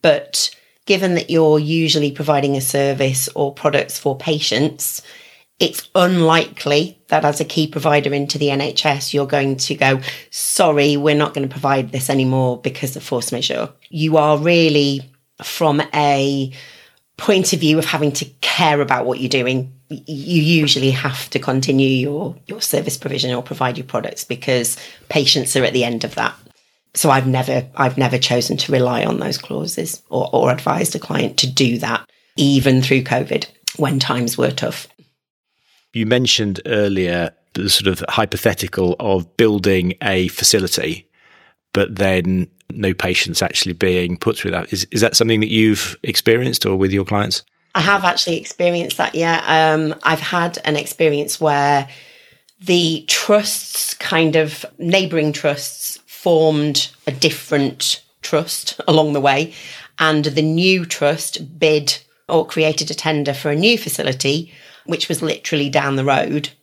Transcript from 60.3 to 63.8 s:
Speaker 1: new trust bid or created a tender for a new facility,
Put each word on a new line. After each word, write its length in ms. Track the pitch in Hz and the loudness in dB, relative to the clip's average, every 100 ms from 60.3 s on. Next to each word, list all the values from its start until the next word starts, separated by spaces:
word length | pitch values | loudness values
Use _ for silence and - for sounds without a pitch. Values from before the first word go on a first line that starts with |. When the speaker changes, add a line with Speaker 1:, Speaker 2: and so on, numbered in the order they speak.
| 139 | 0
Speaker 1:
new 440 | 156 165 185 185 170 | 2 2 4 2 0
trust 760 | - 147 156 - - 147 160 | 0 0 0 -6 -10 -12 0
bid 400 | 160 151 139 - _ _ - | 2 2 0 -6 _ _ 0
or 200 | 165 156 | 0 0
created 420 | - 156 151 151 | 0 0 0 -6
a 60 | 156 | -4
tender 380 | 156 151 143 | 0 0 -2
for 180 | 135 151 | -2 -2
a 40 | 147 | 2
new 220 | 208 | 2
facility, 720 | 233 | 2